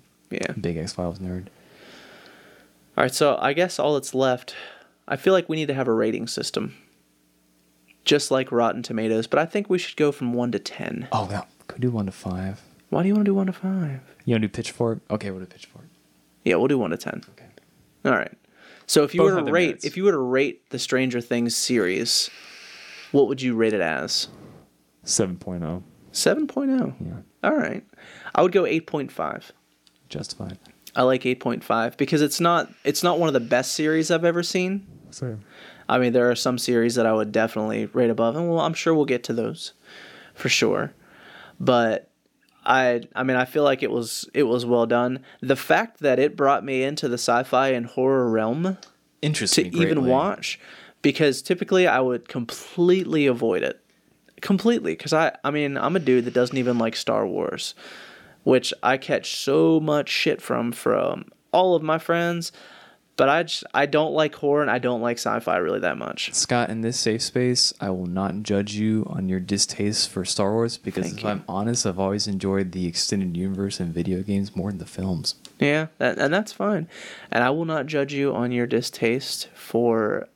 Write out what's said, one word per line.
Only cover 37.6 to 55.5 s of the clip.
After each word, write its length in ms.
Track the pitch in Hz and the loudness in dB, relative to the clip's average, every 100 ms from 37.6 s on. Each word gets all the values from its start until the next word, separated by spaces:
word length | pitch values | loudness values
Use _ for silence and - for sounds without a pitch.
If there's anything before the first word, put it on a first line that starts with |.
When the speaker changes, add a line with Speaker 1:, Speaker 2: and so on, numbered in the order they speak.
| 107 107 107 | -2 -2 -2
Speaker 1:
rate 220 | - 120 | 0 2
above, 260 | 113 117 143 | 2 0 0
and 140 | 170 | 0
well, 100 | 165 | 0
I'm 120 | 156 | 0
sure 200 | 160 165 | 0 0
we'll 120 | 160 147 | 2 2
get 180 | 120 - | 0 -2
to 80 | |
those 400 | 117 110 165 - - - - - - - | -4 -4 -6 -12 -16 -20 -20 -20 -20 -20
for 160 | - - | -8 -2
sure. 440 | - 113 98 - - _ - - - - - | 2 2 0 -4 -10 _ -20 -20 -20 -20 -4
But 500 | 127 123 113 104 - _ _ _ _ _ - | 2 4 4 0 -6 _ _ _ _ _ 0
I, 360 | 131 127 120 120 - | 2 4 0 -2 -4
I 80 | |
mean, 140 | 131 127 | 0 0
I 80 | 127 | 0
feel 180 | 156 | 2
like 200 | 143 131 | 2 2
it 80 | 120 | 0
was, 360 | 120 117 - - | -2 -4 -8 -4
it 100 | - | 0
was 220 | 131 123 120 | 2 2 2
well 200 | 120 113 | 2 4
done. 320 | 120 123 127 - - | 2 0 -4 -10 -6
The 140 | 127 139 | -2 0
fact 440 | - 160 226 - | 2 2 2 -2
that 180 | 147 127 | 2 4
it 180 | 147 - | 2 2
brought 300 | 139 139 127 | 2 2 0
me 160 | 131 | -2
into 240 | 131 147 147 | -2 -2 -4
the 60 | 120 | -2
sci-fi 500 | - 120 123 127 135 | 0 0 2 2 2
and 160 | 127 117 | 0 -2
horror 440 | - 131 135 123 | 0 2 4 4
realm 480 | 113 110 135 180 190 - _ _ _ | 2 2 0 -2 -4 -10 _ _ _
Speaker 2:
Interests 340 | 151 151 107 - | -2 0 0 2
Speaker 1:
to 60 | |
Speaker 2:
me 60 | 135 | 2
Speaker 1:
even 100 | 170 170 151 | 2 2 2
Speaker 2:
greatly. 100 | 127 | 4
Speaker 1:
watch, 500 | 131 180 - - - - - - _ | 4 2 -2 -8 -10 -14 -20 -20 _
because 380 | 147 135 151 131 | 0 4 2 2
typically 440 | - 180 - 190 180 | 0 -2 2 4 6
I 120 | 127 | 4
would 280 | 131 120 - | 2 0 -4
completely 1000 | 135 117 - - - 175 190 180 156 143 | -8 -8 -10 -8 2 4 4 2 2 2
avoid 360 | 120 113 90 | 2 2 2
it. 180 | 64 - _ _ _ _ _ - | 0 -4 _ _ _ _ _ -6
Completely, 540 | - 196 233 240 - 80 | 0 2 4 2 0 -4
'cause 180 | 160 | 0
I, 220 | 156 160 - | 2 2 0
I 80 | 135 | -2